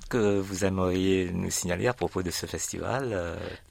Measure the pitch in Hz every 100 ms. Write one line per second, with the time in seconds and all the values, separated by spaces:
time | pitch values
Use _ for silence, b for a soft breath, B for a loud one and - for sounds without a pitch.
0 | - 123 104 101 95 95 95 95 92 92
1 | 95 95 90 90 92 - 87 87 113 123
2 | 85 95 90 - 85 82 - 87 85 120
3 | 135 101 85 85 87 87 -